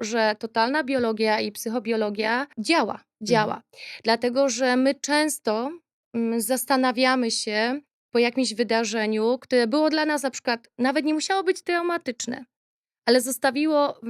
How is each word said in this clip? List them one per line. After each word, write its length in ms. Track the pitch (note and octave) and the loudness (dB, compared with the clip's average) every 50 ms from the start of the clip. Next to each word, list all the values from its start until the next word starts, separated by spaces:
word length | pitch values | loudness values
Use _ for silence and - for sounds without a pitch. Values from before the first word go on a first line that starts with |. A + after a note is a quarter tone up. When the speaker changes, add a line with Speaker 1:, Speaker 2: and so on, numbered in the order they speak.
Speaker 1:
że 360 | A3+ G#3 A#3+ A3+ A3 G#3+ G#3+ - | -6 -4 0 0 2 0 0 -2
totalna 460 | A3+ A3 - A3+ A3+ B3+ C#4+ D#4 D4 | -6 -4 0 0 0 0 0 -2 -2
biologia 560 | B3 C#4 B3+ A#3+ A3 A3 G#3+ A3 A3 G#3+ A3+ | 0 0 0 0 0 0 0 0 0 0 0
i 120 | G#3+ G#3 | -2 -6
psychobiologia 920 | G#3 - - A3+ A3+ B3 G3+ A3+ A3+ A3 G#3+ G#3 G3+ G#3+ G#3+ A3 A#3 B3+ C#4+ - - A3+ | -8 -8 -8 -6 -6 -4 -4 -2 -2 -2 -2 -2 -2 -4 -2 -2 -2 -2 -4 -6 -8 -6
działa, 340 | G#3 - E4+ D#4+ A3+ - | -2 0 2 2 2 0
Speaker 2:
Mhm. 120 | - - _ _ _ - | -4 -10 _ _ _ -8
Speaker 1:
działa. 400 | G#3+ G#3 A#3+ G#3+ G#3+ - - - _ _ _ - - - - - - | 0 2 2 2 2 0 -2 -8 _ _ _ -20 -18 -18 -14 -4 0
Dlatego, 440 | A3 A#3 A#3 B3 B3 A#3+ C#4 C#4 C4+ | 0 0 2 0 0 2 2 2 2
że 280 | A3+ A#3+ C4 B3 B3 | 2 0 2 2 4
my 180 | B3+ C4 C#4 C#4 | 4 4 2 2
często, 760 | C#4 - C4+ D4 D4+ D#4 D4+ - - - A3+ G#3+ A3 B3 D4 F4 E4+ _ _ _ _ _ _ - | 0 -2 0 2 2 2 0 -2 -4 -2 -2 -2 -2 -2 -6 -8 -12 _ _ _ _ _ _ -4
mm, 260 | A#3 A#3 A3+ A3+ A#3 | -2 -2 0 0 -2
zastanawiamy 920 | G#3 G#3 C4 B3 - - C4+ C4 B3+ B3+ G#3+ B3 C4 B3+ C4 B3+ A#3+ A3+ | 0 -2 -2 -2 0 0 2 2 2 2 2 2 2 2 2 2 0 -2
się 500 | G#3+ - - A3 G#3 G#3+ A3+ A#3+ C4+ D4 - _ _ _ _ _ | -2 -4 -4 -2 -2 0 0 0 -2 -4 -8 _ _ _ _ _
po 60 | - A#3 | 0 2
jakimś 360 | A#3+ A#3+ A#3+ C4 B3+ G#3+ G#3+ | 2 2 2 0 -2 -2 0
wydarzeniu, 840 | A3 A#3+ G#3 A3+ A3+ A#3 G3+ A3 A3+ G#3+ G#3+ A3 G#3+ A3 A3+ C4 B3 | -2 -2 0 0 0 0 0 -2 -2 -2 0 0 0 0 0 0 -2
które 260 | - - B3+ B3 A#3 | -2 0 2 2 2
było 240 | A3 C4+ D#4 D#4 D#4 | 2 2 2 2 2
dla 140 | D#4 D#4 D#4 | 2 0 0
nas 160 | D#4 D4+ C#4+ | 0 0 0
na 80 | C#4 B3+ | -2 -4
przykład, 380 | - - - B3+ A#3 A#3 _ _ _ - | -6 -4 -4 -4 -4 -4 _ _ _ -2
nawet 260 | B3 C4+ C4 D#4 C4 | 0 0 0 0 0
nie 100 | D#4 D#4 | 0 -2
musiało 300 | D#4 - - F#4+ G4 E4 | -2 -2 -2 -2 0 0
być 180 | F#4 F#4 - | 0 -2 -2
traumatyczne, 800 | - - F4 E4+ E4+ F4 E4+ E4+ - B3+ A#3 - - A#3 - - B3 _ _ _ _ _ _ _ _ _ _ _ - | -2 -4 -2 -2 -2 -2 -4 -4 -6 -8 -8 -8 -8 -8 -10 -10 -12 _ _ _ _ _ _ _ _ _ _ _ 2
ale 140 | A#3 B3 B3+ | 4 4 4
zostawiło 800 | A3+ C4+ B3 - - C4+ A#3+ C#4+ D4+ D#4 D4+ D4 C#4+ C#4 - - | 4 0 -4 0 0 0 2 2 0 2 2 2 2 0 -2 -6
w 40 | A#3 | -8